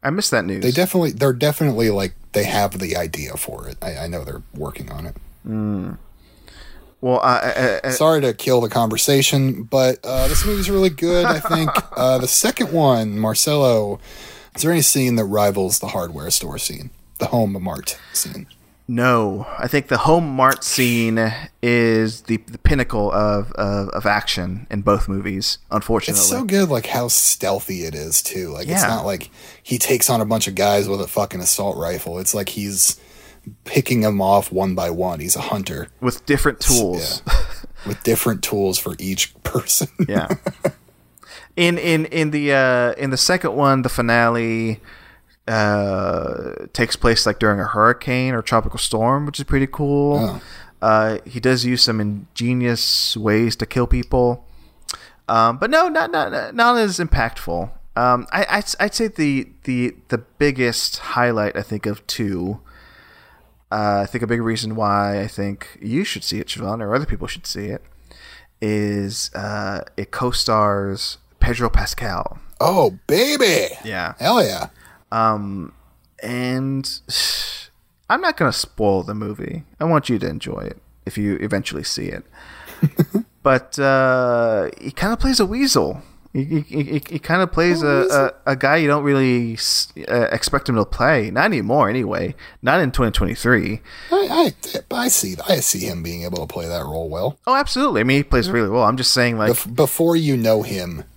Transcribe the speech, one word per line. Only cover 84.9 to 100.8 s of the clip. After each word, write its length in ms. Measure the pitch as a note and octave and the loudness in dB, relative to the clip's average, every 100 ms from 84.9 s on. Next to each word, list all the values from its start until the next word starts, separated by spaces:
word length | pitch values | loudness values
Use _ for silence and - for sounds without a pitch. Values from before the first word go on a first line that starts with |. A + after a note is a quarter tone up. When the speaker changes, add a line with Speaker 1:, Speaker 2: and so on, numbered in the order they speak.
Speaker 1:
kinda 260 | - F#3+ A#3 | -4 -2 0
plays 240 | C4+ B3 | 2 2
a 60 | F#3 | 2
weasel. 560 | A3+ C4+ D3+ D#2 C3 - - - | 2 2 2 2 -2 -12 -20 -8
He, 100 | - | -4
he, 160 | C#3 D#3 | -2 -2
he, 220 | D3 D3+ C#3+ D3 - | -2 -4 -2 -4 -4
he 100 | E3+ | -10
kinda 280 | - E3+ F3+ | -2 0 2
plays 360 | - E3+ E3 | 2 2 4
Speaker 2:
A 40 | D3 | 2
Speaker 1:
a, 160 | C#3 | 2
Speaker 2:
weasel? 280 | C3 C#3+ C3+ - - | 4 2 2 0 -2
Speaker 1:
a, 60 | |
a 20 | C#3 | 0
guy 200 | C3+ D#3 | 2 4
you 100 | D3+ | 4
don't 160 | D3 | 2
really 520 | C#3+ C#3 C3 B2 A#2+ | 2 2 4 2 0
s-, 360 | A2+ - - - - - | -4 -2 -2 -2 -8 -2
uh, 200 | A#2+ A#2 | 2 2
expect 380 | A2+ - C#3 - | 0 0 -2 0
him 80 | A#2 | 0
to 80 | |
play. 460 | G2+ - B2 D3+ G#2+ | 0 2 2 2 0
Not 160 | G2 F#3 | 0 0
anymore, 420 | E3+ G2 C#3 G#2+ | 0 0 2 2
anyway. 460 | B2 G#2+ F2 F2 - - - | 2 -2 -2 -4 -6 -16 -6
Not 200 | A#2+ D#3+ | 0 2
in 120 | D3 | 2
twenty 200 | - A#2+ | 2 0
twenty-three. 680 | G2 G2+ - A#2 B2 F2+ G#2+ - - - | 2 -2 -2 2 2 2 -6 -10 -20 -2
Speaker 2:
I, 400 | F4+ G4 D4+ E4+ - - - - | 0 2 2 2 0 -8 -8 -6
I, 20 | |
I 140 | B3+ B3 | -4 0
see, 280 | - - - - | 0 0 -6 0
I 80 | F3 | 0
see 300 | - - G#2+ | 2 -2 -4
him 160 | E2+ | -6
being 200 | E2 E2+ | -8 -8
able 220 | E2+ F2 D#2+ | -6 -6 -8
to 60 | |
play 140 | - E2 | -8 -6
that 140 | F2 | -6
role 240 | D#2+ D#2 E2 | -6 -6 -6
well. 300 | D#2+ G#2 C#3+ - | -4 -6 -6 -2
Speaker 1:
Oh, 80 | |
absolutely. 480 | C4 C#4 B3 C#4 D3+ | 0 0 0 0 2
I 20 | |
mean, 140 | A#2 C3+ | 2 2
he 60 | |
plays 260 | C#3+ C3 A2 | 2 2 2
really 180 | A#2 G#2+ | 0 0
well. 140 | A2+ | 2
I'm 140 | G#2+ B2+ | 2 2
just 160 | A#2+ | 0
saying, 240 | C3+ A#2+ A2+ | 2 2 2
like, 140 | G#2+ | 0
Speaker 2:
Bef-, 220 | A#2 - | 0 -2
before 420 | B2 D3 - E3 E3+ | 0 0 2 2 2
you 200 | D#3 C3 | 2 2
know 240 | A2+ A2 | 4 2
him 440 | - G2 | 0 -6